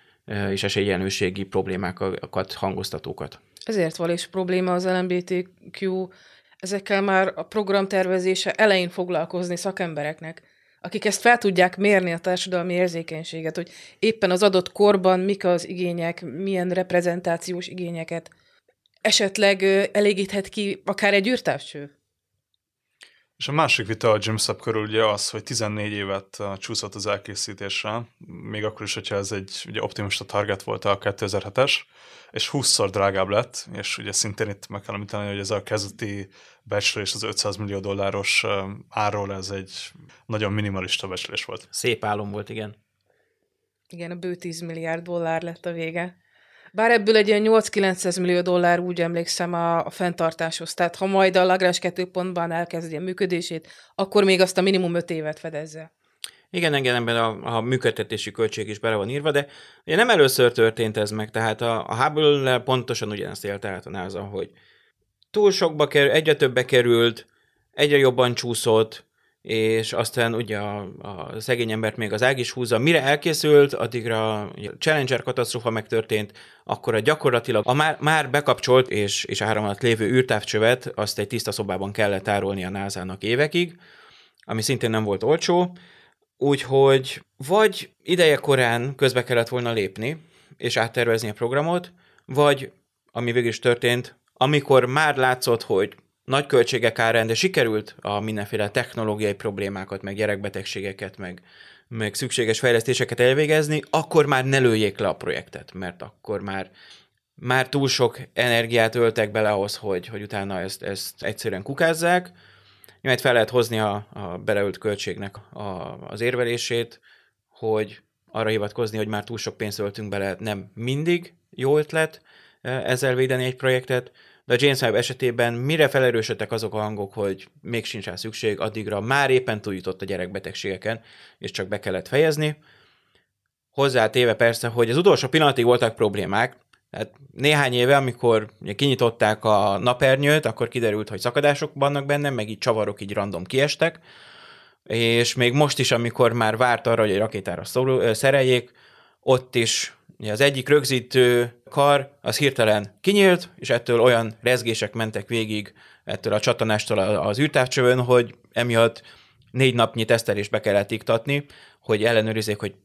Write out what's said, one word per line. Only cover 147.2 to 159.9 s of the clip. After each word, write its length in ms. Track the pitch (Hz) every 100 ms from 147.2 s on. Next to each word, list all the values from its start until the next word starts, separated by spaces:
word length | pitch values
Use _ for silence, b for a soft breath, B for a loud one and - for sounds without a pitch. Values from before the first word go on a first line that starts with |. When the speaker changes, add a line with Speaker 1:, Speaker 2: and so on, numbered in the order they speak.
| 107 104 95 90 -
Speaker 1:
szorul-, 360 | 127 131 131
ö, 120 | 117
szereljék, 580 | 107 139 139 131 123 - b b b b b
ott 360 | - 127 131 123
is 360 | 113 - - - - -
ugye 120 | 110
az 100 | 104
egyik 280 | 143 135 127
rögzítő 840 | 147 127 131 117 131 123 127 120 - -
kar, 480 | - 143 143 - _
az 160 | 117 113
hirtelen 600 | 143 131 110 107 101 -
kinyílt, 480 | - 202 190 180 - -
és 140 | 127
ettől 300 | 120 - 117
olyan 380 | 120 117 113 107
rezgések 520 | 120 127 113 110 104
mentek 340 | 113 110 104 -
végig 460 | 117 107 107 98 b b b
ettől 300 | - - 110
a 60 | 104
csattanástól 600 | 127 117 110 107 - 107
a, 280 | - 101 101
az 120 | 104
űrtávcsövön, 640 | 147 147 127 139 123 127
hogy 320 | 120 123 120 - _
emiatt 500 | - 120 117 117 - b b b b _
négy 220 | 123 131
napnyi 320 | 120 113